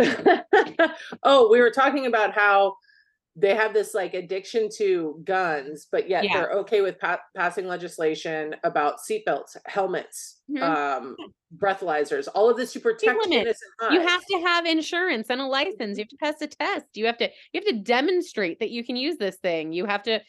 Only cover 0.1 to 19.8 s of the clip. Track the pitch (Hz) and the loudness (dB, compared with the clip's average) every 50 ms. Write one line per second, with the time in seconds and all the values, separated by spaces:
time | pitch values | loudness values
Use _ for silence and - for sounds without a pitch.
0.1 | - - - 311 349 349 - - - 381 - - - - 330 320 - - - - | 2 2 4 4 4 4 2 2 4 4 4 2 2 0 0 0 0 -4 -14 -16
1.1 | - - - 269 277 269 240 208 220 247 247 233 226 262 262 269 262 294 262 247 | -8 -2 4 6 6 8 8 8 8 6 6 6 4 4 2 2 2 0 0 0
2.1 | 233 220 214 190 196 214 208 202 202 196 196 190 190 - _ _ _ _ _ _ | 2 2 2 0 2 2 4 6 6 6 4 4 0 -4 _ _ _ _ _ _
3.1 | _ _ _ _ _ 165 190 196 196 - 220 214 208 214 196 202 - 208 180 165 | _ _ _ _ _ 0 2 4 4 4 2 2 2 0 0 0 -2 -4 -4 -4
4.1 | - 185 180 165 190 196 190 - - 226 220 208 214 - 214 196 185 175 165 156 | -6 -8 -8 -6 -8 -8 -8 -6 -4 -2 -2 -2 -2 -2 0 0 0 0 -2 -4
5.1 | 147 165 156 190 190 190 185 170 156 143 131 147 151 143 - _ - 165 147 170 | -8 -8 -4 -2 -2 0 0 0 -2 -4 -6 -8 -12 -16 -8 _ -2 -2 0 0
6.1 | 190 - 208 196 175 151 170 - 175 202 190 - 233 202 196 185 170 - - 170 | 0 0 0 0 0 0 0 0 -2 -2 -2 0 0 0 0 0 -2 -4 -4 -4
7.1 | 180 - - _ - 190 175 175 175 208 185 185 175 175 175 165 - - 165 156 | -4 -4 -8 _ -6 -4 -4 -4 -2 -4 -6 -6 -8 -8 -10 -10 -6 -2 -2 -2
8.1 | 156 151 - 170 160 156 156 156 151 - - - - 160 147 147 - - - - | -2 -2 -4 -6 -6 -4 -6 -6 -6 -4 -4 -2 0 0 0 0 -2 -4 -6 -6
9.1 | 220 214 - 175 151 139 - - - - - - - 202 190 185 180 151 - - | -6 -4 -2 -2 -4 -4 -4 -10 -18 -18 -14 -6 -4 -2 -2 -2 -2 -4 -6 -8
10.1 | - - - - - _ _ - 285 269 - 165 160 147 - - 135 127 - 131 | -14 -18 -18 -18 -20 _ _ -8 -6 -2 -2 0 0 0 0 -2 -4 -4 -6 -10
11.1 | - - - - - _ _ _ 165 - 202 196 190 190 196 170 156 151 147 - | -14 -16 -18 -20 -20 _ _ _ -8 -2 0 0 0 0 -2 0 0 0 0 0
12.1 | 156 139 139 - - 185 208 240 240 226 254 247 - - - 233 220 - 415 427 | -2 -4 -4 -2 0 4 4 4 4 2 -2 -6 -6 -4 -2 -2 0 2 2 2
13.1 | 381 427 440 370 320 240 208 233 214 - - - _ - 226 220 311 349 330 349 | 2 2 2 2 2 2 2 0 -2 -6 -8 -18 _ -6 0 2 2 4 4 4
14.1 | 349 359 359 - 392 349 339 359 349 339 339 339 320 320 311 - 349 339 370 370 | 2 0 0 -2 -2 0 0 2 2 2 2 2 0 0 0 -2 -2 -2 0 0
15.1 | 285 220 220 - 247 254 277 262 262 269 294 381 427 - 240 202 202 196 214 220 | 0 -2 -2 -2 -4 -2 -2 -2 -2 0 -2 -2 -4 -6 -6 -6 -6 -8 -10 -10
16.1 | 285 - 311 294 302 302 302 294 - - 294 349 403 320 - _ - 202 214 226 | -8 -6 -4 -4 -4 -4 -8 -10 -8 -6 -4 -4 -4 -6 -8 _ -8 -4 -2 -2
17.1 | 233 - 226 - - - - _ - - 403 415 269 214 190 226 240 254 285 349 | 0 -2 -4 -4 -6 -10 -14 _ -8 -4 -2 -2 -2 -2 0 0 2 2 2 2
18.1 | 370 359 339 - - 226 196 170 165 - 226 - 233 240 233 - 247 247 262 311 | 0 0 -2 -4 -4 -4 -4 -4 -4 -4 -6 -6 -6 -6 -8 -6 -6 -4 -4 -4
19.1 | 339 - 208 190 185 - - 185 165 160 156 160 160 175 | -4 -4 -4 -4 -4 -4 -4 -2 -2 -2 -4 -4 -4 -4